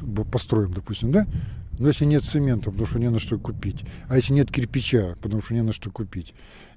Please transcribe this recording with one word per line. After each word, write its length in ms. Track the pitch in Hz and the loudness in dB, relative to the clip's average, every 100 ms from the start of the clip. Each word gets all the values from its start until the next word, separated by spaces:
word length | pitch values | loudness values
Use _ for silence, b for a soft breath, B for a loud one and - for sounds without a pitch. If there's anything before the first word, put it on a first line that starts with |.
б-, 240 | 143 101 | -6 -4
построим, 480 | 104 123 - 113 98 | -2 -2 2 2 2
допустим, 380 | 90 - 104 113 | -2 -6 -4 2
да? 140 | 180 202 B B B B - | 2 2 B B B B 0
Но 100 | 135 | 2
если 180 | 147 147 | 4 4
нет 180 | 147 | 4
цемента, 460 | 127 151 139 117 110 | 2 0 2 2 0
потому 160 | 98 110 | -2 0
что 120 | 117 | 0
не 120 | 120 | 2
на 80 | 113 | 0
что 200 | - - | 0 -4
купить, 460 | - 110 101 - - B B | -4 -6 -6 -6 -10 B B
а 80 | 131 | 2
если 160 | 123 | 4
нет 180 | 139 131 | 4 4
кирпича, 640 | 135 120 135 - 120 90 87 | 0 -2 -2 2 2 2 -4
потому 220 | 101 107 | -4 -4
что 100 | - | -2
не 100 | 117 | 0
на 120 | 110 | 0
что 160 | 107 101 | -2 -8
купить, 420 | - 104 92 82 - b b b | -8 -8 -8 -12 -16 b b b